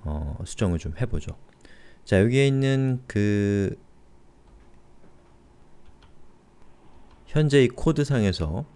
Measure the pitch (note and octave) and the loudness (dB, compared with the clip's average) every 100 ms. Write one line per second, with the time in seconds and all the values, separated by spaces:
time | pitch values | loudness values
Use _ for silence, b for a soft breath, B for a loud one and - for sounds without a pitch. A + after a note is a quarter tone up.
0 | - D2+ D2 C#2+ - - G2 E2+ D2+ D2 | -8 -8 -8 -10 -12 -4 -2 -2 -6 -6
1 | - D#2 - - - b b b b b | -4 -4 -6 -14 -20 b b b b b
2 | - F#2+ G#2+ C3 C#3 C3+ C3+ C3+ C3 B2+ | 0 2 4 4 2 2 0 0 0 -2
3 | B2+ G2+ G#2 G#2 G2+ G2+ G2 - - - | -4 -2 0 2 0 0 -2 -4 -16 -20
4 | - - - _ - - - - - - | -20 -20 -20 _ -20 -20 -20 -20 -20 -20
5 | - - - - - - - - - - | -20 -20 -20 -20 -20 -20 -20 -20 -20 -20
6 | - - - - _ - - - - - | -20 -20 -20 -20 _ -20 -20 -20 -20 -20
7 | - - - C#3+ D3+ C#3 B2 - D#3+ D3 | -20 -20 -4 0 4 6 4 2 -2 0
8 | C#3+ C3+ G2+ F2 D#2 D#2 D3+ | 0 0 0 0 -4 -6 -10